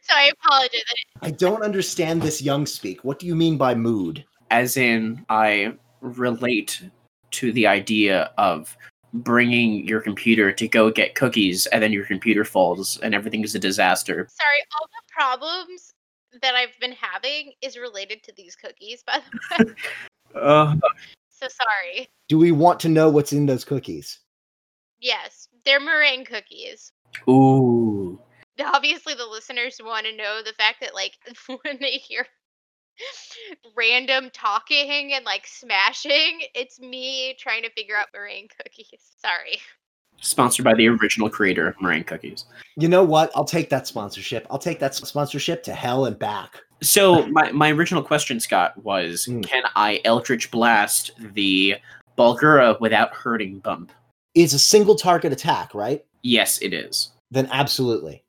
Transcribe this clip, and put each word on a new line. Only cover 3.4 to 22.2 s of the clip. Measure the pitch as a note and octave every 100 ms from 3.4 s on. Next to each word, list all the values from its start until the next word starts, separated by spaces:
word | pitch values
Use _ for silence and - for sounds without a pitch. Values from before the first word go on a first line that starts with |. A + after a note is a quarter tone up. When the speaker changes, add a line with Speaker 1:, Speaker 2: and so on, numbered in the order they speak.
| E3 D3+
Speaker 2:
by | B2+ A#2
mood? | A#2 A2 F2 D#2+ - _ _
Speaker 3:
As | A#2 B2+ C3+
in, | B2 A2+ A2 A2+ -
I | A2 A2 G#2 G#2 - _ _
relate | B2+ B2 B2 A#2 A#2+ A2 G#2 - - _ _ _ _
to | - B2+
the | A#2 G#2
idea | G2 G2 G#2+ G2+ F#2 D#2 -
of | G2+ D#2+ D#2 - - _ _
bringing | A#2 B2 A#2+ A#2+ A#2+ A#2 G#2 F2+
your | A2
computer | A2 G2 - A2+ G2+
to | F#2+ A2+
go | A#2 A2
get | A2 G2+ -
cookies, | C3 A#2 G2 F#2 -
and | A2+
then | G#2+
your | G#2 G2
computer | F#2+ A2+ G#2 G#2
falls, | F#2+ F2 F2+ F#2+ -
and | A2
everything | G2+ G#2+ A2
is | G#2+ G#2+
a |
disaster. | F#2+ G2 F#2 F#2 - E2 -
Speaker 1:
Sorry, | - D4+ C#4+ - D4+
all | D#4+
the | A#4 _
problems | - C4+ B3+ D4+ F4+ F4 F4+ _ _ _ _ _ B3
that | C4 B3
I've | A#3+ _
been | B3
having | B3+ G#3 F#3 B3 D4 C#4+ _
is | C4+ A#3+
related | A#3+ G3+ G3 A3
to | - G3
these | F3 -
cookies, | G#3+ - G#3 A#3+ -
by | C4 - - - E4+
the | A3+
way. | - - - - _ _ -
Speaker 3:
<laughs> |
Uh. | C3+ D3+ D3+ D3+ C3 - - - _
Speaker 1:
So | _ C4
sorry. | - A#3+ G#3 F3+ F#3+ B3+ _